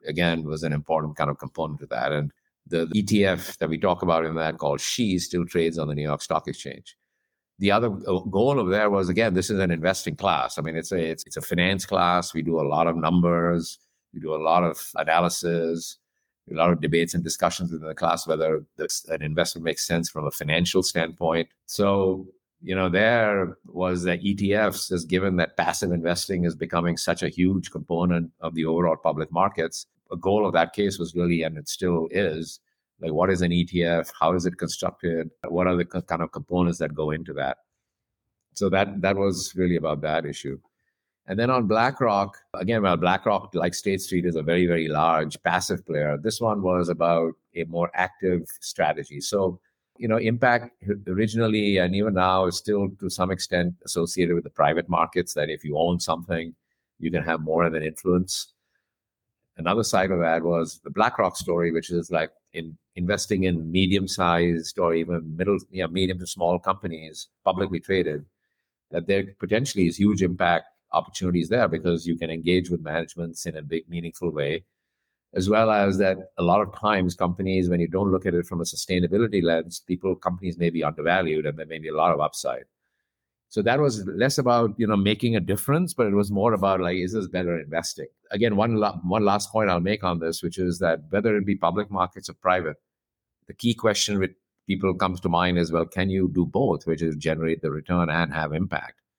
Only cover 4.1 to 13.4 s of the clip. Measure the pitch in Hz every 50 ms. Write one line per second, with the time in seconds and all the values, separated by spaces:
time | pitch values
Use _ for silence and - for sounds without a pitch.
4.1 | 82 82 80 80 80 82 80 78 76 - 78 71 71 73 - - - - 120 104
5.1 | 92 90 - - - 90 87 85 - 87 82 82 82 82 78 73 73 73 73 76
6.1 | 73 - - - 82 78 - 76 73 - - 69 69 69 - - - _ _ _
7.1 | _ _ _ _ _ _ _ _ _ - 98 101 101 110 117 113 98 95 - -
8.1 | 92 90 - - 90 98 117 139 143 131 101 90 95 104 107 104 101 98 92 90
9.1 | 90 104 113 110 90 92 90 - 107 98 95 87 85 80 78 92 95 - - 85
10.1 | 73 - 101 95 82 69 64 62 - - 78 80 80 82 80 - 98 87 82 80
11.1 | 80 - - - - 78 - - 92 87 87 92 98 95 - - 101 90 87 87
12.1 | 90 90 85 - - 80 76 82 82 80 73 71 73 78 85 85 82 82 78 80
13.1 | 90 90 87 85 85 85